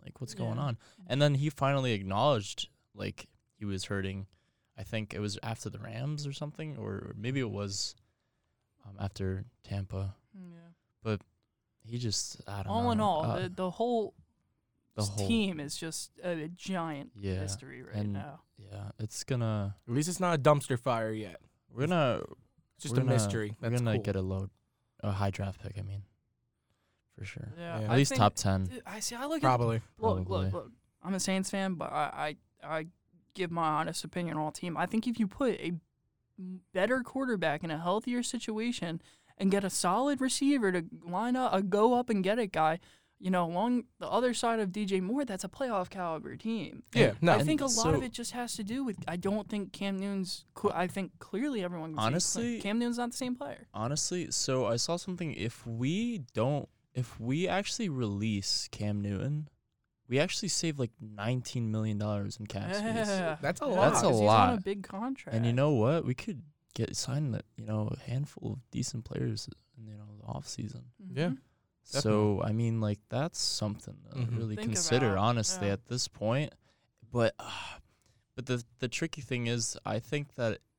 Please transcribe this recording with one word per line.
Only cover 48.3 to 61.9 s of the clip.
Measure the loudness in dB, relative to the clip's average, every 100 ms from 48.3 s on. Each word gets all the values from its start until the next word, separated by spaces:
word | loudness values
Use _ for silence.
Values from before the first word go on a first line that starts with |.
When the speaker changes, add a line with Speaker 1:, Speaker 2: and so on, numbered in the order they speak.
Speaker 2:
has | -6 -6 -6
to |
do | -4 -2
with, | -4 -4 -6
I | -2
don't | 0 0 -2
think | -6 -6
Cam | -4 -4 -2
Newton's, | -2 -2 -4 -6 -12
qu-, | -2 0
I | 2 0
think | -2 -6 -8
clearly | -8 -4 -2 -2
everyone | -4 -4 -6
can | 0
see | 2
Speaker 1:
Honestly, | 2 0 0 -2 -2
Speaker 2:
Cam | 0 2
Newton's | 2 0
not | -4
the | -4
same | -4
player. | -4 -6 -10 -12
Speaker 1:
honestly, | -4 -2 0 0 -2 -2
so | -2 2 2 2
I | 2
saw | 0 -2
something. | -4 -4 -4
If | -4 -6 -6 -8
we | -2 0 2 0 -2 -6
don't, | 0 2 0 -4 _ _
if | -6 -4 -4
we | 0 2 2
actually | 0 0 -2 -2
release | 0 0 0 2 0 0 -2 -2
Cam | -4 -2 0
Newton, | 0 -2 0 -2 -4 _ _ _ _ _ -2
we | 2
actually | 2 0 -2
save, | -2 -2 -2
like, | -4 -4
nineteen | -14 -6 -2 -2 -2 -2 0
million | 0 0